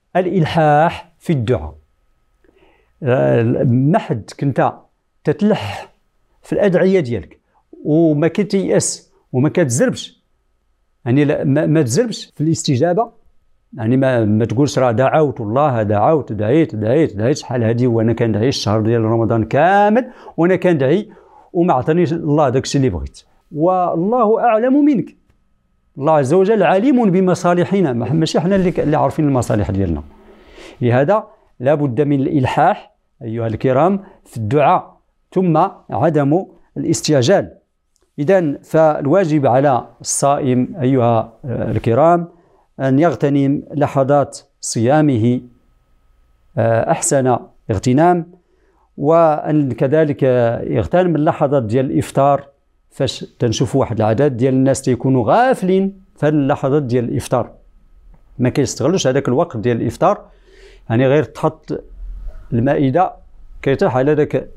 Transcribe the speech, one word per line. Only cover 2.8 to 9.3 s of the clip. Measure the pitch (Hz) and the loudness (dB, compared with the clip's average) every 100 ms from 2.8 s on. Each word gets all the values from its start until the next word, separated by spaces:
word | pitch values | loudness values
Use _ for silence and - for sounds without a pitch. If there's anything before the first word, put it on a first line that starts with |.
| _ _ | _ _
آه، | 139 131 139 123 113 - | -2 0 2 2 0 0
ما | 135 123 139 208 | 0 2 2 0
حد | - 120 - - | -2 -8 -8 -6
كنت | 143 147 127 - _ _ _ _ | -4 0 -2 -4 _ _ _ _
تتلح | 151 147 208 175 104 95 - _ _ _ _ _ | -4 0 0 0 -4 -12 -16 _ _ _ _ _
في | - | -6
الأدعية | 156 202 170 190 190 | 0 2 2 2 2
ديالك | 123 107 - - _ _ _ - - | 0 -6 -10 -20 _ _ _ -10 0
وما | 156 165 147 160 | 2 2 2 0
كتيأس | 165 190 196 180 190 - - _ _ _ | -2 -2 -2 0 0 -2 -8 _ _ _